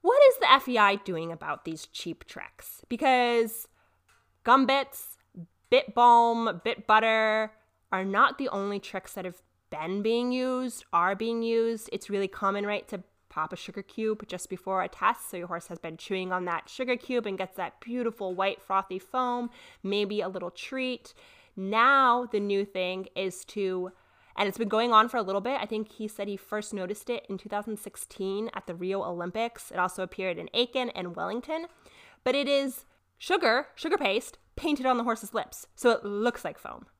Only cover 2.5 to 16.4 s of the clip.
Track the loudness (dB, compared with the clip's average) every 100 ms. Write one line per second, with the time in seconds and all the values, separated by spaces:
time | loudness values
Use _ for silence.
2.5 | -18 -18 -18 -8 0 4 6 4 4 0
3.5 | -4 -14 _ _ _ _ _ _ _ 4
4.5 | 6 6 2 0 -10 -16 -18 _ -18 -18
5.5 | _ _ 4 4 6 8 10 6 2 0
6.5 | -2 -6 -6 4 4 6 4 4 2 -2
7.5 | _ _ _ _ -4 0 4 4 2 -4
8.5 | -2 -4 -6 -6 -10 -10 -10 -10 -12 _
9.5 | _ _ -8 -4 -2 0 0 0 0 -2
10.5 | -2 -4 -8 -2 2 2 0 -2 -2 0
11.5 | 2 2 -2 -8 -10 -4 -4 -4 -2 -2
12.5 | 0 -2 -4 -6 -12 -12 _ _ -8 -6
13.5 | -8 -12 -14 -12 -4 -4 -4 -8 -12 -10
14.5 | -10 -4 -2 -2 0 0 0 -8 -10 -8
15.5 | -8 -8 -12 -12 -12 -6 -4 -2 -2